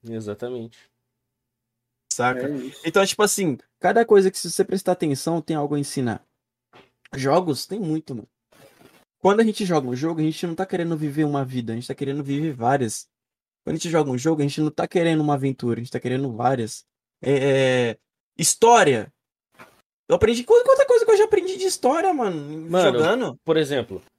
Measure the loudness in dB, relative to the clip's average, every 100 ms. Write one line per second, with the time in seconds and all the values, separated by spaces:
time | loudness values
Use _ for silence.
0 | -10 -10 -8 -8 -8 -10 -12 _ _ _
1 | _ _ _ _ _ _ _ _ _ _
2 | _ -4 -2 -2 -6 -6 -10 -8 -2 0
3 | 0 2 0 2 -2 -4 _ _ 0 2
4 | 6 6 6 -2 -10 -2 -2 0 -2 -2
5 | 0 -2 -2 -4 -4 -4 -2 -4 -4 -4
6 | -4 -6 _ _ _ _ _ -20 _ _
7 | _ -6 2 2 2 -4 -6 -8 -4 -4
8 | -6 -14 -14 _ _ _ -20 _ -20 _
9 | _ _ 0 4 2 0 0 0 -2 -4
10 | -4 -2 -2 -2 -8 -6 -6 -4 -4 -4
11 | -4 -2 -2 0 -4 -6 -6 -8 -8 -8
12 | -6 -6 -4 -4 -4 -2 0 0 -2 -6
13 | -16 _ _ _ _ _ -8 -6 0 0
14 | 0 0 0 0 -2 -2 -4 -2 -4 0
15 | 2 2 0 0 -2 -2 -4 -4 -6 -8
16 | -4 -4 -4 -2 -2 -2 -4 -10 _ _
17 | _ _ -2 0 2 2 2 2 0 -4
18 | _ _ _ -4 -4 4 6 8 6 2
19 | -2 _ _ _ _ _ -20 _ _ _
20 | _ 2 2 0 6 6 6 4 6 4
21 | 4 4 4 2 0 -4 -4 0 0 2
22 | 0 0 -2 -4 -8 -12 -4 2 2 4
23 | 2 0 -4 -8 -2 0 0 -2 -4 -12
24 | _